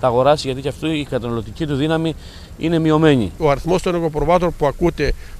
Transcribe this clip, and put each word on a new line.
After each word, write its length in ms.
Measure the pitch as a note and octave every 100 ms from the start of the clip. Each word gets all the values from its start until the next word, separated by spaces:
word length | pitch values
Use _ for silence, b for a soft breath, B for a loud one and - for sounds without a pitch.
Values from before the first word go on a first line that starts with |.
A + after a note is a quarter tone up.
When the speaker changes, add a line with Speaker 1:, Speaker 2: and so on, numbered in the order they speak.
Speaker 1:
τα 60 | C3
αγοράσει, 400 | A#2+ C3 D3+ C3+
γιατί 140 | B2+
και 80 | C#3
αυτού 180 | B2 D#3
η 200 | D#3 C#3
καταναλωτική 560 | B2+ A#2 A#2 A2 - D#3+
του 80 |
δύναμη 400 | C#3+ D#3 D#3+ D#3+ D3+ B B B -
είναι 200 | D#3+ E3+
μειωμένη. 540 | D#3+ D#3 D#3+ C3+ G2 -
Speaker 2:
Ο 120 | D#3
αριθμός 320 | C#3 D#3+ F#3
των 120 | G3
εγωπροβάτων 600 | E3+ E3 D3+ D3 F3 F3 -
που 80 | D3
ακούτε 460 | - E3+ D3+ C#3 - b